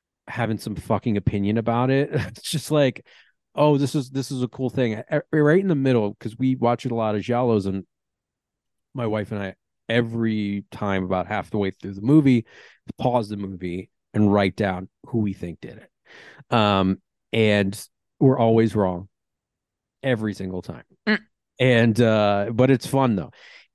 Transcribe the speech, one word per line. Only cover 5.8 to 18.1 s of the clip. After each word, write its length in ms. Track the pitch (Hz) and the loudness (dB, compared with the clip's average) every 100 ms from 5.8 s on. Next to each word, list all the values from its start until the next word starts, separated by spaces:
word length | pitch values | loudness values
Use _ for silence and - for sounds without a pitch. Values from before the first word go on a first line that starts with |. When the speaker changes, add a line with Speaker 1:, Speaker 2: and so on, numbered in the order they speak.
| 135 120 104 - | 2 2 0 -4
Speaker 1:
'cause 160 | 110 110 | -10 -4
we 160 | 131 | -2
watch 300 | 131 117 120 | 0 0 0
it 80 | 131 | -2
a 20 | |
lot 200 | 117 110 | -2 -2
of 80 | 104 | -2
giallos, 420 | 95 120 123 110 95 | -2 -2 2 0 0
and 200 | 95 - _ _ _ _ _ _ _ _ _ _ | -6 -10 _ _ _ _ _ _ _ _ _ _
my 140 | 131 113 | -6 -4
wife 260 | 107 101 | -4 -4
and 80 | 104 | -6
I, 140 | 98 - _ _ - | -8 -10 _ _ -4
every 760 | 117 117 117 113 110 101 101 - | 0 0 -2 -2 -2 -2 -4 -8
time 340 | - 101 95 | -8 -2 -2
about 240 | 92 92 87 | -2 -4 -4
half 200 | 104 90 | -6 -6
the 60 | 107 | -4
way 140 | 98 | -4
through 240 | - 98 | -6 -12
the 80 | 98 | -8
movie, 420 | 110 156 135 120 - - - _ - - | 2 4 6 2 0 -12 -20 _ -18 -4
pause 320 | 123 120 104 | -2 0 -2
the 80 | 104 | -6
movie 500 | 98 92 90 87 - _ _ | -8 -8 -8 -8 -10 _ _
and 180 | 104 104 | 0 4
write 240 | 101 101 | 4 2
down 360 | - 101 90 92 _ - | 0 -4 -4 -10 _ -8
who 120 | 120 | -4
we 120 | 104 | -4
think 280 | 95 87 80 | -6 -10 -12
did 160 | - 107 | -16 -18
it. 760 | - _ _ - - - - | -20 _ _ -20 -20 -20 -4
Um, 460 | 120 104 98 95 95 _ _ _ | 0 2 2 2 -2 _ _ _
and 560 | 113 107 104 98 101 - _ _ | 0 2 2 0 -4 -14 _ _